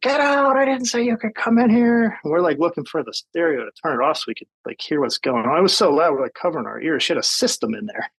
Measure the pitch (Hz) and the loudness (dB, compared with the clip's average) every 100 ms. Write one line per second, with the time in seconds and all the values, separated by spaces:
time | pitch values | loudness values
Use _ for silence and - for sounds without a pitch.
0 | 247 285 285 285 277 269 269 262 247 240 | 0 0 2 2 4 4 2 0 -2 -2
1 | 240 226 220 220 240 233 240 226 233 233 | 0 0 -4 -4 2 4 6 4 4 4
2 | 226 - 156 160 180 143 165 170 143 165 | 2 -2 -2 0 2 2 0 -2 -6 -6
3 | 120 - - 165 170 139 113 - 165 127 | -6 -8 -8 -2 0 -2 -6 -8 -4 0
4 | 135 151 - 113 - _ - 117 - 151 | 0 0 -4 -10 -12 _ -14 -12 -4 -2
5 | 131 - - 123 113 151 190 - 196 143 | -2 -2 -2 -2 0 2 2 4 2 4
6 | 165 139 127 - 180 156 107 113 156 143 | 2 0 -4 -4 -4 -4 -6 -6 -4 -2
7 | - 151 - - 247 - 110 110 104 - | -2 -2 -2 0 -2 0 -4 -4 -8 -10
8 | 196 | -10